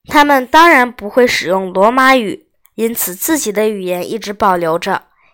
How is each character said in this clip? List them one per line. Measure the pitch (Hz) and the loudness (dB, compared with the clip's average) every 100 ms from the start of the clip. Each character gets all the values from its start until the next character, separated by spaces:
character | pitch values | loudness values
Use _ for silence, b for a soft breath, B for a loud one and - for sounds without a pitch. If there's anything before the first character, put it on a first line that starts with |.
| - | -2
他 | 302 | 0
们 | 294 277 254 | 2 2 2
当 | 311 339 | 4 6
然 | 302 247 | 6 2
不 | - 202 | -4 -4
会 | - 247 | 0 2
使 | - 147 | 0 -2
用 | 190 190 | -4 -2
罗 | 185 202 | 0 2
马 | 262 262 262 | 4 2 2
语， | 214 - _ _ _ - | 0 -8 _ _ _ -6
因 | 226 233 | -6 -4
此 | - | -8
自 | 185 - 320 | -8 -4 -4
己 | 220 | -2
的 | 202 214 | -2 -2
语 | 214 | -4
言 | 180 180 180 | -6 -6 -6
一 | 220 | -8
直 | 202 | -10
保 | 202 214 180 | -2 0 0
留 | 170 165 | 0 -4
着。 | 190 185 - _ _ | -2 -6 -8 _ _